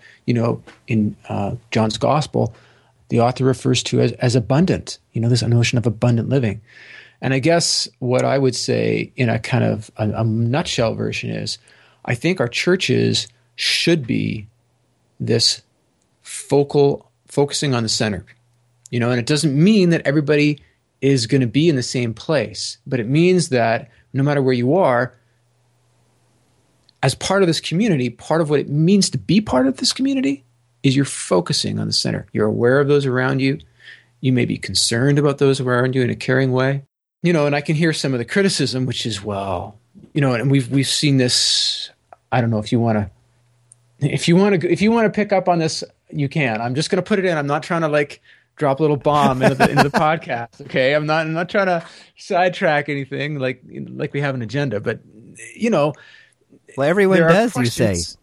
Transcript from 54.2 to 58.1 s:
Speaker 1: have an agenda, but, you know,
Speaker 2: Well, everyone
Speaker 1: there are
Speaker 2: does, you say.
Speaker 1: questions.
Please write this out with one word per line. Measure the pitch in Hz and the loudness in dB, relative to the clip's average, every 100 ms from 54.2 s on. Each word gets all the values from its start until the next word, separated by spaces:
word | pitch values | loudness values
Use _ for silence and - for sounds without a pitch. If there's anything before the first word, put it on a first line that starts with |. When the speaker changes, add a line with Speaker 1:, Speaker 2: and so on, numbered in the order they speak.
Speaker 1:
have | 143 131 | -4 -4
an | |
agenda, | 110 139 143 104 | -4 -4 -4 -4
but, | 117 110 - 110 110 - - - | -4 -6 -10 -20 -20 -20 -18 -4
you | 220 | 0
know, | 170 147 - - - _ _ _ - _ - | 2 0 -2 -16 -20 _ _ _ -20 _ -2
Speaker 2:
Well, | 143 | 0
everyone | 196 190 185 | 4 4 6
Speaker 1:
there | 160 | 6
are | |
Speaker 2:
does, | 185 240 - | 4 2 0
you | 120 | -2
say. | - 113 | 0 0
Speaker 1:
questions. | 87 85 | 0 -6